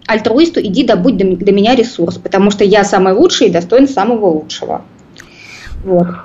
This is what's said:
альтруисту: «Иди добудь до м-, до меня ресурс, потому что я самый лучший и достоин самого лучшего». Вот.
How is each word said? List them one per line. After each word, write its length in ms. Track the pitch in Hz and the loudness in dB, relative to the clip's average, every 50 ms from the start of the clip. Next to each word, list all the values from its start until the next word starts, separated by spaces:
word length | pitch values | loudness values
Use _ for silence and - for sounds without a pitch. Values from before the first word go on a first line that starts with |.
| - | -8
альтруисту: 540 | - 220 220 226 233 220 285 339 330 - 240 | -4 -4 -2 -2 0 2 2 2 2 0 -4
«Иди 220 | - 208 180 262 285 | -4 -2 -2 -2 0
добудь 320 | 226 214 180 175 269 220 | 0 0 2 2 0 0
до 80 | 185 190 | 0 0
м-, 100 | 185 185 | -2 -2
до 160 | 175 202 196 | 0 0 0
меня 220 | 196 202 202 226 262 | 2 2 2 2 2
ресурс, 440 | 254 220 - - - 170 170 - - | 0 0 -2 -2 -4 -4 -4 -4 -8
потому 320 | - - - 190 196 208 | -8 -4 0 2 2 2
что 120 | 202 - 214 | 2 2 2
я 200 | 196 202 208 196 | 2 4 2 2
самый 300 | 196 - 190 190 190 190 | 2 0 0 2 2 2
лучший 340 | 220 339 - - - 262 | 4 2 2 2 2 0
и 20 | 196 | 2
достоин 380 | 170 165 170 - 220 254 285 | 0 0 -2 2 2 4 4
самого 400 | 277 269 190 196 233 247 220 208 | 2 2 -2 -2 -2 -2 0 0
лучшего». 560 | 180 160 156 156 - - - - - - - - - _ _ - _ - - - - - - - - - - - - - - - | 0 0 -2 -6 -8 -14 -12 -10 -10 -10 -10 -12 -16 _ _ -20 _ -20 -20 -20 -20 -20 -20 -20 -20 -20 -20 -18 -16 -14 -12 -4
Вот. 240 | 190 185 175 175 175 180 - - | 0 0 0 0 0 -4 -12 -12